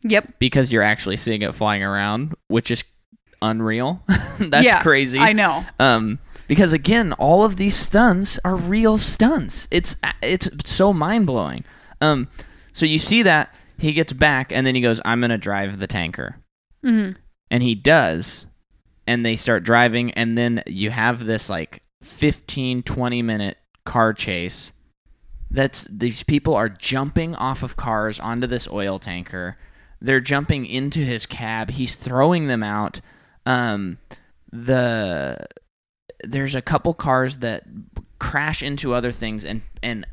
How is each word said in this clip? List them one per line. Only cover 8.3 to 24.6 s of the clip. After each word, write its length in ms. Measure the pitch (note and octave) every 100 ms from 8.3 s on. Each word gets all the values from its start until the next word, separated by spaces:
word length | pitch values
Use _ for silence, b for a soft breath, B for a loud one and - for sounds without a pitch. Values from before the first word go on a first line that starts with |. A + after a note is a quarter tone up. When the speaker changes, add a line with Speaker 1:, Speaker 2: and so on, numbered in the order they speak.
| - F3+
Speaker 2:
are 100 | F#3
real 420 | F3 G#3+ A3 G#3+
stunts. 680 | - - A3+ D4+ G#2+ - -
It's, 280 | - - - - -
it's 280 | A#2 F3+ - D3
so 300 | - - G3
mind-blowing. 720 | F3+ D#3 A3+ F3+ A#2+ D#2+ B1 - b b b
Um, 300 | D#3 C#3+ - B B B B
so 140 | - D#3+
you 140 | D#3
see 220 | - A3+
that, 300 | G3 D#3 - b b b
he 140 | D#3
gets 220 | D3+ D#3
back, 400 | C3 D3+ C3+ C3
and 120 | A#2 C3
then 100 | B2+
he 60 |
goes, 200 | A#2+ A2
"I'm 160 | - A#2+
gonna 160 | A#2+ A2+
drive 400 | G#2 G2 G2 G2
the 80 | G2
tanker." 500 | G2+ E2+ - G#1+ - _ _ _ _ C4
Speaker 1:
Mm-hmm. 320 | A3 G3 F#3 _ _ -
Speaker 2:
And 120 | A#2+
he 120 | B2 A2
does, 680 | C#3 D#3+ G2+ D#2+ - - - _ _ _ _ _ -
and 200 | A#2+ A#2
they 100 | A2+
start 280 | - G#2+
driving, 480 | F2 A#2 A#2+ A#2+ A#2+
and 260 | - A#2 A#2
then 260 | A#2+ A#2 -
you 220 | F#2+ G#2
have 340 | A#2+ A2+ A#2 A2
this, 240 | A2 -
like, 320 | F2 D#2+ - _ _
fifteen, 800 | - - D3 - - C#3+ B2+ B2
twenty 380 | - - B2 A#2+
minute 360 | A#2 G#2+ G2+ - _ _ -
car 280 | A#2+ A2+
chase. 580 | G#2 - F#2 F2+ -